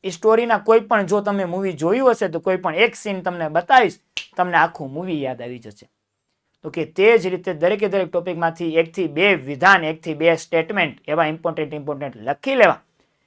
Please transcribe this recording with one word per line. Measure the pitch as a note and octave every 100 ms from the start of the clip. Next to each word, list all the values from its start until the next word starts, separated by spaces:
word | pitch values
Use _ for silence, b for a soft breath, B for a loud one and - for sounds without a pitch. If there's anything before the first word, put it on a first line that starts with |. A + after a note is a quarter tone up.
એ | F#3+
સ્ટોરીના | F3 G#3+ A3+ A#3+ A3
કોઈ | A3 A3+
પણ, | G#3 A3
જો | F3+ G3+
તમે | G3+ G3+
મૂવી | F3+ F3+ G3
જોયું | D3+ E3 A#3 C4
હશે | A3+ F#3+
તો | D#3+
કોઈ | F#3+ F#3
પણ | F#3
એક | D#3 A3+
સીન | - G#3+ F#3+
તમને | F3+ F3 D#3
બતાવીશ, | D#3 F3+ C4 G3+ - _ - - -
તમને | F3+ E3+
આખું | E3 - C#3
મૂવી | C#3 F#3 D#3
યાદ | C3+ A#2+
આવી | A#2+ B2
જશે. | A2+ G#2 _ _ _ _ _ _ _ _
તો | D#3
કે | E3
તે | D#3 F3+ G#3 A3+
જ | F3+
રીતે | F3+ F3+
દરેકે | D#3+ E3+ G3+ G3+
દરેક | G3 F3
ટોપિકમાંથી | F3+ F3+ E3+ E3 E3 E3+ D#3+
એકથી | D#3+ G3 E3
બે | C#3+ G3+
વિધાન, | F3 C3 C#3+ F3+ F#3+
એકથી | D#3+ D#3+ E3
બે | D3 E3 D#3+
સ્ટેટમેન્ટ | - E3 E3 G#3 D#3+ - -
એવા | D#3 D#3
ઇમ્પોર્ટન્ટ, | D#3+ E3 D#3+ D3
ઇમ્પોર્ટન્ટ | D3+ C#3+ C#3 C#3+ A#2
લખી | A2+ D3 C4
લેવા | C4+ F#3+ C3+ _ _ _ _